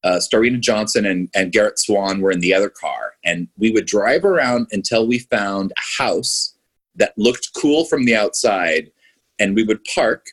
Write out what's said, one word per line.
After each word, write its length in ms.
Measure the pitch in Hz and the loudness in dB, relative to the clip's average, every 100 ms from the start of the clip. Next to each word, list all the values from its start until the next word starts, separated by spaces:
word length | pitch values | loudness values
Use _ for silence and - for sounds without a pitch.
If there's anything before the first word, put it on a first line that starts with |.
uh, 140 | 92 90 | 0 0
Starina 400 | - 110 120 123 | 2 2 2 2
Johnson 440 | 117 107 107 117 | 0 0 0 0
and, 240 | 101 92 90 | 0 -2 -2
and 180 | 98 90 | -2 0
Garrett 260 | 107 104 - | 2 2 0
Swan 420 | - 101 98 98 | 0 0 0 0
were 80 | 95 | 0
in 80 | 90 | 0
the 140 | 87 | 2
other 160 | 95 101 | 2 0
car. 420 | - 76 62 52 _ | -4 -8 -8 -10 _
And 260 | 87 85 85 - | -4 -4 -6 -2
we 120 | 110 | 0
would 140 | 110 | 0
drive 400 | 92 104 104 147 | 0 0 2 2
around 440 | 196 175 127 123 117 | 2 2 2 0 -2
until 340 | 104 95 113 113 | -6 -2 0 0
we 120 | 120 | -2
found 540 | - 113 101 98 95 | -2 -2 -2 -4 -4
a 300 | - - - | -6 -8 -4
house 520 | 127 98 127 - - _ _ _ _ - | -2 -2 -2 -4 -6 _ _ _ _ -2
that 160 | 104 - | -2 2
looked 320 | 110 123 - | 0 0 -8
cool 300 | - 151 151 | -2 2 2
from 220 | 160 147 123 | 2 0 2
the 100 | 110 | 2
outside, 760 | 104 - 120 98 85 80 78 _ _ _ _ - | 2 0 0 2 0 -2 -4 _ _ _ _ -2
and 160 | 104 | 0
we 80 | 101 | 2
would 220 | 110 107 | 0 -2
park 420 | - - 117 - - | -2 0 0 0 -8